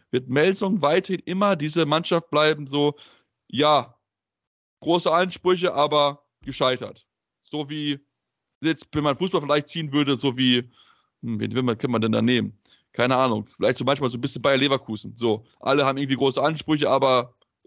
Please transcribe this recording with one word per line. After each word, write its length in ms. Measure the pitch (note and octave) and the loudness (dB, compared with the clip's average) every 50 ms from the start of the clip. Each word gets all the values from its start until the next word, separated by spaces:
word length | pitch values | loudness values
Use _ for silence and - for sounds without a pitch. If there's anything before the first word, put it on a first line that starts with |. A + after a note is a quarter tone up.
| _ _ | _ _
wird 180 | - B2+ B2+ C3 | -4 -4 -4 0
Melsung 520 | B2+ C#3+ D#3 F#3+ F#3+ F#3+ G#3 F#3+ F#3 F#3+ | 0 2 2 2 2 0 -2 -2 0 0
weiterhin 400 | C#3 C#3+ D#3 F#3+ F#3+ - F#3 - - | 2 2 2 2 0 -2 -6 -6 -6
immer 300 | - F3+ F#3+ G#3 G3+ G3 | -6 -2 0 0 0 0
diese 300 | D3+ D3 D#3 D3+ E3+ D#3+ | 0 -2 -2 0 0 0
Mannschaft 440 | D3 D3+ D#3+ E3+ - F3+ E3+ E3+ _ | 2 0 0 0 0 0 -2 0 _
bleiben, 360 | - D3+ D#3 D#3 D#3 D3 D3 | 2 4 4 4 2 0 -4
so, 280 | C3+ C#3 D3 D3 D3 C#3+ - - - _ _ _ _ _ _ _ | -4 0 2 2 2 0 -2 -10 -20 _ _ _ _ _ _ _
ja, 480 | - - A#2+ D3 D3+ D3+ C3+ A#2+ - _ _ _ _ _ _ _ _ _ _ _ _ _ _ _ _ _ _ | -8 -2 0 2 4 4 2 0 -4 _ _ _ _ _ _ _ _ _ _ _ _ _ _ _ _ _ _
große 300 | - D3+ E3+ F3 - F3 | -2 0 0 2 2 2
Ansprüche, 640 | D#3 E3+ F#3 F#3 - - - F3+ F#3 F3 F3+ F3 - | 2 2 2 0 -4 -4 0 0 0 2 0 -2 0
aber 500 | C3+ D3 D3+ D3+ D3 C#3+ C#3+ C#3+ - _ _ _ _ - | 0 0 2 2 2 2 0 -2 -6 _ _ _ _ -14
gescheitert. 640 | C3+ C3 - D3 B2+ B2+ A#2+ A2+ G2+ - - _ _ _ _ _ _ _ _ | -12 -4 -2 0 0 0 -2 -6 -12 -14 -18 _ _ _ _ _ _ _ _
So 280 | _ _ - D3+ D3 C#3 | _ _ -10 -10 -8 -8
wie 300 | D#3 D3+ D3 D3 C#3+ C#3 _ _ _ _ _ _ _ _ _ _ _ _ | -8 -6 -6 -6 -6 -6 _ _ _ _ _ _ _ _ _ _ _ _
jetzt, 260 | C3+ D#3+ D#3 - - - - | -2 -2 -2 -2 -8 -8 -6
wenn 100 | D3+ D3 | -2 -2
man 140 | D3 C3+ | -2 -2
Fußball 240 | - F3+ F#3 F#3+ F3 | -2 -2 -2 -2 -2
vielleicht 260 | D3 C#3 D3 D3+ D3 | 0 0 -2 -2 -2
ziehen 240 | - - E3 D#3+ D3 | -4 -8 -8 -6 -2
würde, 240 | C3+ D3 D3 C#3 C#3 | 0 0 2 0 0
so 220 | - - C#3 A#2+ | 0 -2 -2 -2
wie, 340 | B2 C3 B2+ B2 A#2+ B2 A#2+ _ _ _ _ _ _ _ _ _ _ | 0 2 2 2 0 -2 -6 _ _ _ _ _ _ _ _ _ _
hm, 180 | - A#2 A2+ G#2 | -8 -8 -6 -6
wen, 140 | A2 G#2+ G#2+ | -6 -4 -4
wen 120 | B2+ B2+ | -2 -2
man, 120 | B2 A2+ | -2 -2
kann 140 | G#2+ - C3+ | -2 -2 -2
man 100 | A#2+ A2 | 0 0
denn 120 | A2 A2 A2 | 0 0 0
da 80 | A2+ | 2
nehmen? 360 | A2+ A#2+ B2+ A#2 G#2 G2 - _ _ _ _ _ _ _ _ | 2 2 2 0 0 -4 -6 _ _ _ _ _ _ _ _
Keine 220 | - A#2+ B2+ C3 | -2 0 2 2
Ahnung, 320 | B2+ C3 B2+ A2 G#2+ G#2 - _ | 2 2 0 0 -2 -6 -8 _
vielleicht 220 | - F#2+ A#2 C3 | -2 -2 0 0
so 60 | - A#2+ | 0 0
manchmal 260 | C3 C#3 C#3+ C#3 B2 | -2 0 0 -2 -4
so 80 | B2 | -4
ein 40 | A#2+ | -4
bisschen 200 | B2+ C3+ - C3 | -6 -6 -6 -2
Bayer 160 | A2+ C#3+ C#3 | 0 2 2
Leverkusen. 560 | C3 C#3 C#3+ C#3 C3 - - A2 G#2 - - A2 | 2 2 0 0 -2 -2 -8 -10 -10 -10 -14 -8
So, 280 | A2+ A2+ A#2 G#2 A2 A#2 _ _ _ | -2 -2 0 0 -2 -4 _ _ _
alle 260 | - B2+ C#3 D3 C3+ | -2 0 2 2 2
haben 120 | C3+ C3+ | 0 0
irgendwie 180 | C3+ C#3+ C3 C3+ | -2 -2 -2 0
große 260 | B2+ C#3 C3+ B2 C3+ | 0 0 0 0 0
Ansprüche, 480 | C3+ D#3 D#3+ D3+ - - D#3 C#3+ D3 - | 0 0 -2 -2 -2 -2 0 0 2 2
aber 460 | C3 C#3 C3+ C3 B2+ B2+ A#2+ B2+ _ _ _ _ _ _ _ | 2 4 4 4 4 2 0 -2 _ _ _ _ _ _ _